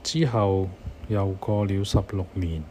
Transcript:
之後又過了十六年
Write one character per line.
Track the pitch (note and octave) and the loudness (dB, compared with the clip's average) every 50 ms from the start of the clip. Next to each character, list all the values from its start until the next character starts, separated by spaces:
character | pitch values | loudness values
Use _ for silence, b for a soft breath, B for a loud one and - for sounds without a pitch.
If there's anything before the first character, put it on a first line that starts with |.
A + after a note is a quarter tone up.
| - | -6
之 | - - D#3+ E3 | -4 0 2 2
後 | C3 A#2 A2+ G#2 G2+ F#2+ F#2+ F#2+ F#2+ F2+ - - - - - - - | 2 4 4 4 4 4 2 2 -2 -4 -10 -12 -12 -12 -12 -6 -2
又 | G#2+ G#2 G2 G2 F#2+ | 0 0 0 0 -2
過 | F#2+ - - G#2+ G#2 G#2 | -4 -2 0 0 2 2
了 | G2 G2 G2 G2 | 2 0 0 -2
十 | G2 - A2 G2+ - | 2 2 2 2 2
六 | - G2 F#2 - - | -4 -4 -4 -4 -4
年 | G2 F#2 E2+ E2 E2 D#2 D2+ | -4 -4 -2 -2 -4 -6 -10